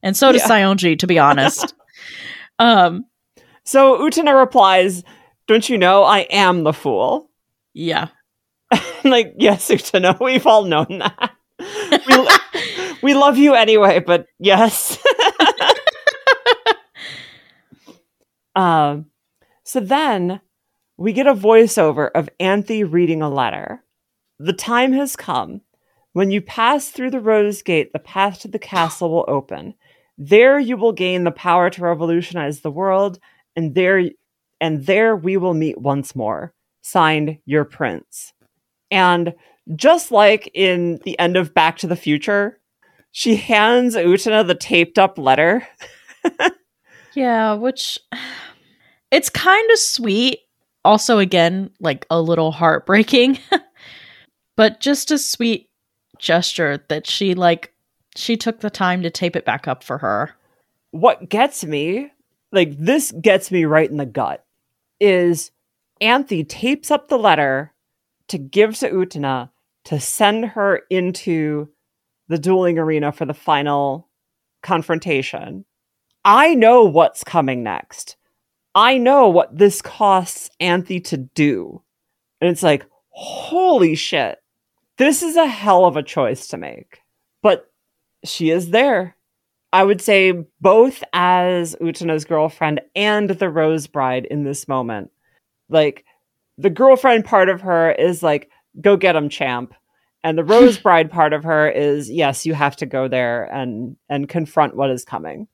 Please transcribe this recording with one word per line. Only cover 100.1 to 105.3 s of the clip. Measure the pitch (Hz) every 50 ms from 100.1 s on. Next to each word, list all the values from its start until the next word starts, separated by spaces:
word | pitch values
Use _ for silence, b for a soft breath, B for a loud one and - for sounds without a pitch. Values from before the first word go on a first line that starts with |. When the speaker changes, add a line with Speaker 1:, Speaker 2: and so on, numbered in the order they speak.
| _ _
Speaker 2:
And | - 160 160 160
the | 160
Rose | 151 214 233 254 247 214 -
<laughs> |
Bride | - 208 175 165 160 156
part | 170 175 156 151
of | 151 151 151
her | 165 160 151 151 151
is, | - - 147 147 143 147 143 117
"Yes, | 120 165 156 139 131 - -
you | 160 156
have | 147 147 143 -
to | - 160
go | 127 - 131 131 131
there | 127 127 123 120 117 120 107 -
and, | - 135 131 127 110 107 120 - - _ _ _
and | 143 139 143 143
confront | - 175 160 147 - 160 151 143 -
what | 117 139 135
is | 131 123 -
coming. | _ - 92 78 78